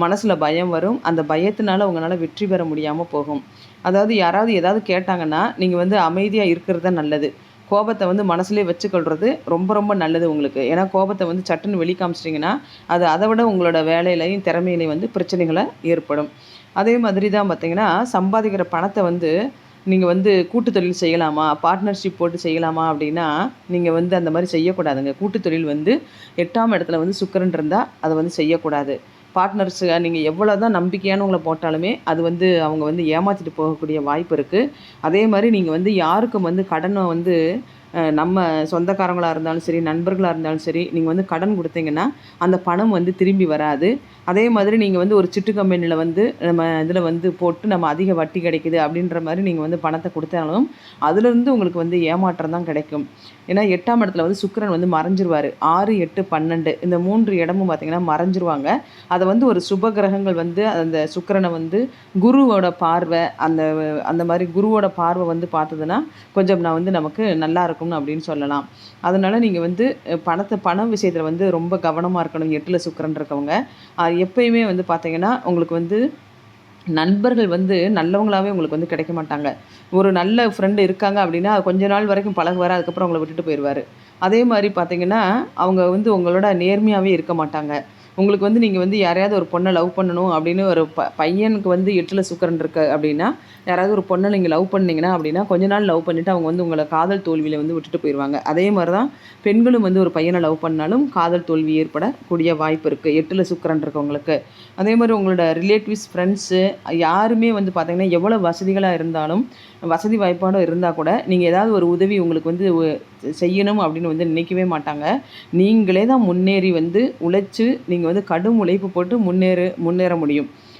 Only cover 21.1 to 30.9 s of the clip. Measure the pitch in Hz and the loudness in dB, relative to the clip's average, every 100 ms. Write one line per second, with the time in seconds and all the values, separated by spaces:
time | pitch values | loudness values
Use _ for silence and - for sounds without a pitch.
21.1 | 170 160 151 156 151 165 185 202 196 190 | 2 0 0 0 0 0 0 -2 -4 -6
22.1 | - 170 175 175 160 165 160 160 151 151 | -2 -4 -2 -2 -2 -2 0 -2 -2 -2
23.1 | 160 165 151 226 - - 180 170 165 175 | -2 -2 -2 -4 -8 -6 -2 0 0 0
24.1 | 180 170 160 175 165 165 185 156 135 139 | 0 0 -2 0 0 0 0 -2 -2 -4
25.1 | 135 202 208 185 160 156 147 151 254 - | -4 -4 -4 -2 -2 -2 -2 0 0 -2
26.1 | - - - 175 226 226 196 175 165 170 | -20 -12 -6 -4 0 0 0 -2 -2 -2
27.1 | 196 190 190 185 165 151 190 - - 160 | -4 -4 -2 0 -2 0 0 -2 -4 -2
28.1 | 156 165 170 151 165 160 147 139 135 - | -2 -2 -2 0 0 0 -4 -4 -6 -10
29.1 | - - 185 190 202 190 - 180 170 170 | -20 -6 -2 0 0 -4 -2 0 0 0
30.1 | 165 156 160 214 202 226 190 180 | 0 -2 0 2 2 2 0 0